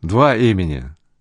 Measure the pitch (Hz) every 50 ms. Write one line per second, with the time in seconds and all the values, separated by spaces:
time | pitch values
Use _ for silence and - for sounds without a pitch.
0 | - 80 95 117 143 147 127 110 123 117 107 95 92 80 73 65 62 65 76 -
1 | _ _ _ _